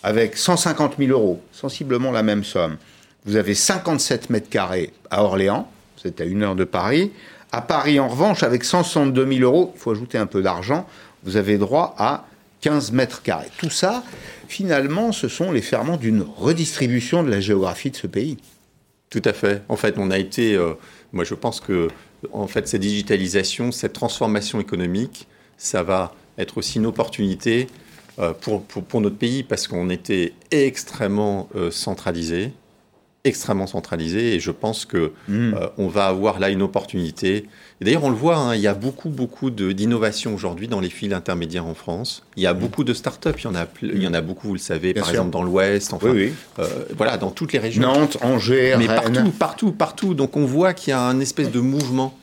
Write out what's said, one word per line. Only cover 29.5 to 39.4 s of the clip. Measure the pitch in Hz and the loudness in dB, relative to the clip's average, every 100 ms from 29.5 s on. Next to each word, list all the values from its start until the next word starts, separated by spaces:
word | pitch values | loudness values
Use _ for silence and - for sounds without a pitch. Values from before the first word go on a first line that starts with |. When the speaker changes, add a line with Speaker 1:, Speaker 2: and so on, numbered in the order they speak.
| 90 - | -6 -4
Speaker 2:
qu'on | 90 90 | -4 -2
était | 87 - 95 85 - - | -4 -2 0 0 -4 -2
extrêmement, | 156 135 123 - - 104 101 104 98 92 98 | 2 2 0 -12 -4 -2 2 0 -2 -4 -4
euh, | 85 | -4
centralisé, | - - 95 - 85 82 85 113 - _ _ _ _ _ _ | -4 -6 -4 -4 -4 -2 -2 -4 -8 _ _ _ _ _ _
extrêmement | 135 - - 98 95 | -2 -2 -2 -2 -2
centralisé, | 95 - 85 80 98 117 | -6 -6 -6 -2 0 0
et | 92 | 0
je | - | -2
pense | 82 110 110 | -4 -4 -4
que, | - 92 80 - - | -4 -2 -2 -4 -4
Speaker 1:
Mm. | 101 120 | 0 0
Speaker 2:
euh, | 104 87 - | 0 -4 -2
on | 95 | -2
va | 101 98 | 2 2
avoir | 95 104 92 | 2 2 2
là | 98 | 0
une | 95 | 2
opportunité. | 95 98 - 98 82 78 95 104 104 - - _ | 0 -2 -4 -4 -4 -2 0 0 -4 -20 -20 _
Et | |
d'ailleurs, | 101 156 | 2 2
on | 139 | 2
le | 113 | 2
voit, | 147 170 | 2 2
hein, | 123 113 | 2 2
il | |
y | 101 | 2
a | |
beaucoup, | 101 123 131 165 | 0 -4 -6 -8
beaucoup | 135 120 - | -4 -6 -2